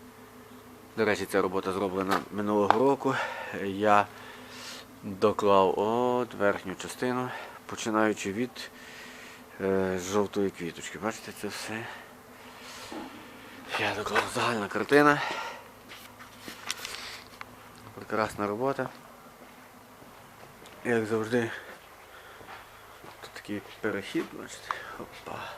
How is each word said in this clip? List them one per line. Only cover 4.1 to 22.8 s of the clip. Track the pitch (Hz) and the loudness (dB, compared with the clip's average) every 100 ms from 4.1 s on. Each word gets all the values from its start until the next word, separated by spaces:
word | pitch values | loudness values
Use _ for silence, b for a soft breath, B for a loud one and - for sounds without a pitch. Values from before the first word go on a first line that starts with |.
| B B B B B B B B - | B B B B B B B B -12
доклав | 104 95 107 98 104 98 95 - | -8 2 2 4 6 8 8 4
от | 104 120 123 123 120 | 2 2 2 2 0
верхню | - 101 95 95 | 2 2 2 -2
частину, | 90 87 - 127 123 127 - B B - | -8 -8 -4 -2 0 -4 -6 B B -10
починаючи | - 117 110 107 101 101 | -6 0 4 4 2 -2
від, | 101 123 - - - B B B B B B B - | -2 -4 -6 -14 -14 B B B B B B B -2
е, | 95 95 95 92 | 2 4 2 0
жовтої | 90 104 98 104 98 | 2 2 2 2 0
квіточки. | 90 85 76 - 78 | 0 -8 -8 -10 -4
Бачите, | 107 - - 101 | -4 -4 -8 -8
це | 101 | -8
все. | - - 110 113 B B B - - - - - - - - - - - - - - - - | -6 -6 -6 -8 B B B -20 -18 -18 -16 -16 -14 -12 -12 -12 -14 -16 -18 -18 -16 -6 -2
Я | 104 | 0
доклав, | 101 98 107 107 | 0 0 0 0
загальна | 120 117 113 101 | 0 0 0 0
картина. | 104 107 147 147 147 B B B B B - - - - - - - - - - - - - - - - - - - - - - | 0 6 8 8 6 B B B B B -18 -18 -16 -16 -18 -18 -16 -14 -8 -6 -4 -6 -8 -10 -12 -14 -16 -16 -16 -18 -18 -16
Прекрасна | - 104 110 107 - 104 | -14 -2 2 2 0 -2
робота. | 107 135 135 131 - - - - - - - - - - - - - - - - - - - | 0 0 0 -4 -6 -18 -20 -20 -20 -20 -20 -20 -20 -20 -20 -20 -20 -20 -20 -20 -18 -20 -6
Як | 120 117 107 | 2 2 4
завжди, | 113 107 123 113 - - - - - - B B B B - - - | 0 2 2 2 -4 -12 -16 -18 -20 -20 B B B B -16 -18 -20